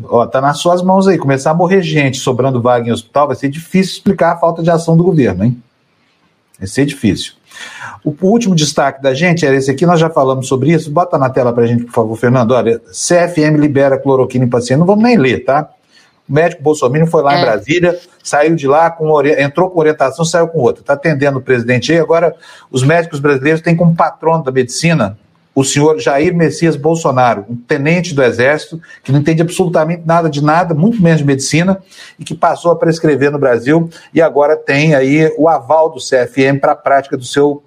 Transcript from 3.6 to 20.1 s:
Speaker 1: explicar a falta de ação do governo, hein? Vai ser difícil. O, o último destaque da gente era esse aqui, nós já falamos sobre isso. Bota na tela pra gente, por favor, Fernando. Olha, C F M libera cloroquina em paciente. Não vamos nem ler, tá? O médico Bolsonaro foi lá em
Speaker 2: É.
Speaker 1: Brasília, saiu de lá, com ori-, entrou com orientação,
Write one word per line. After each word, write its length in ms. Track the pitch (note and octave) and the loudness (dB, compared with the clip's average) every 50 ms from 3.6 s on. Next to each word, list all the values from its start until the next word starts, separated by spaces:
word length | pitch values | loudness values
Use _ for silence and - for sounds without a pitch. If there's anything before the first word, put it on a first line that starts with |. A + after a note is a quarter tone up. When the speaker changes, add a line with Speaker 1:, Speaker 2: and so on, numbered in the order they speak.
| E3 - - F#3 F#3+ F#3 - | -8 -4 -2 0 0 -2 -4
Speaker 1:
explicar 380 | - - G#3 F#3 - E3+ E3 E3+ | -4 -2 -2 0 2 2 0 0
a 40 | |
falta 260 | E3+ - E3 E3+ E3 E3 | 0 0 -2 -2 0 0
de 80 | E3 | 0
ação 260 | E3+ D#3+ E3 - E3 | 0 0 0 2 2
do 60 | E3 F3 | 2 4
governo, 400 | F#3 E3+ D#3 B2 G#2+ F2+ F2 G2 | 2 2 2 2 0 0 0 0
hein? 180 | B2 B2 - - _ _ _ _ _ _ _ _ _ _ _ _ _ _ _ _ _ _ - | -2 -2 -4 -8 _ _ _ _ _ _ _ _ _ _ _ _ _ _ _ _ _ _ -16
Vai 100 | G2 G2 | -14 -8
ser 180 | - - C#3 | -4 -2 -2
difícil. 460 | D3 D3 - - G#2+ F2 - - - - _ _ _ - - - - - - - - - - - | -2 -2 -2 -2 -2 -2 -2 -6 -12 -16 _ _ _ -20 -20 -20 -18 -18 -18 -18 -18 -16 -10 -8
O, 60 | D#3 | -8
o 160 | C#3+ - F#3+ F#3+ | -6 -2 0 2
último 260 | G#3+ A#3 A#3 G3 F#3 | 2 2 2 0 0
destaque 480 | D#3+ D3+ - - - D3+ C#3 C3 - C3+ | 0 0 -2 -2 -2 -2 -2 -2 -2 -2
da 120 | C#3 C3 | -2 -2
gente 300 | C3+ F3 F3+ E3+ E3+ - | 0 0 0 0 0 0
era 120 | C#3 C3+ | 0 0
esse 140 | C3+ C3+ C#3 | 0 0 -2
aqui, 140 | C3+ C#3 E3+ | -2 0 2
nós 120 | E3+ F3+ D#3+ | 2 2 2
já 80 | E3 D#3+ | 2 0
falamos 380 | D#3+ D3+ C#3 C3 C3 C3 B2 - | 0 0 0 0 0 -2 -4 -4
sobre 220 | C#3 B2+ B2+ D3 E3+ | -2 -2 0 2 0
isso. 180 | D#3 D#3+ D3 | 0 -2 -2
Bota 280 | D3 D#3+ F3+ F3 - D3 | -2 -2 -2 0 0 -2
na 120 | C3+ B2+ | -2 -2
tela 220 | B2 C#3 B2+ A#2+ A#2+ | 0 0 -2 0 0
pra 140 | A#2+ A#2 | 0 0
gente, 180 | A#2 A#2+ A#2 - | 2 0 -2 -4
por 80 | - - | -4 -2
favor, 240 | - A2+ A2 A2+ | -2 -2 -2 -2
Fernando. 360 | A2 - A#2+ B2 C3+ A#2+ G#2+ C3 | -2 0 0 2 2 2 2 2
Olha, 280 | A#2+ G#2+ A2+ A2+ A#2 - - - | 0 2 0 -2 -2 -4 -12 -12
C 240 | - - - F3+ | -8 -2 0 2
F 240 | F3 F3 E3+ - D#3 | 2 2 0 0 0
M 180 | D3+ D3+ D#3 D3 | 0 2 2 2
libera 400 | D3 D3+ B2+ C#3 C#3 C#3 C3+ C3 | 2 0 2 2 2 2 0 0
cloroquina 460 | - C#3 C3+ C3 B2+ B2 - B2 B2+ | 0 0 2 2 0 0 0 -2 -2
em 40 | A#2+ | 0
paciente. 300 | A#2+ A#2+ A#2 - C3 C#3+ | 0 -2 -2 0 0 2
Não 80 | F3 | 2
vamos 180 | F3 G#3 G#3 A3 | 2 2 2 2
nem 120 | A#3+ B3 | 2 2
ler, 280 | G3+ C3+ C3 A2 F#2 - | 2 2 2 0 -2 -2
tá? 240 | - C3+ D3 D#3+ - _ _ _ _ _ _ _ _ _ _ _ - | 0 0 0 -2 -4 _ _ _ _ _ _ _ _ _ _ _ -4
O 40 | C#3 | 0
médico 300 | D3 E3 F3 F3 - C#3 | 0 0 0 -2 -2 -2
Bolsonaro 440 | D3+ D3+ D3+ C#3 B2 C3+ D#3 E3 | -2 0 0 0 0 0 2 0
foi 160 | E3 E3 D#3+ C#3+ | 2 2 0 2
lá 140 | C#3 C#3+ | 2 2
em 60 | F3 F3 | 2 2
Speaker 2:
É. 20 | |
Speaker 1:
Brasília, 540 | B2 A2 G#2 - - D#3 F3+ E3+ F3 E3+ F3 - - _ _ - | 0 0 -2 -2 -2 -2 0 0 0 -2 -2 -6 -16 _ _ -10
saiu 340 | - - C#3+ D3 D#3+ E3+ | -4 0 0 2 2 0
de 100 | D#3+ C#3 | 0 0
lá, 240 | C3+ C#3 D#3 E3 E3 | 0 2 2 2 0
com 200 | E3 - D#3+ D#3 | -2 -2 -2 0
ori-, 300 | D#3 D3 C3+ D3 D3+ C3+ | 2 2 2 2 0 0
entrou 280 | C#3 C#3 C#3 E3+ F3+ F#3 | 0 -2 0 -2 -2 -2
com 100 | F#3 E3+ | 0 0
orientação, 460 | D#3 D#3 D3+ D3 C#3 C3 | 0 0 0 0 -2 -2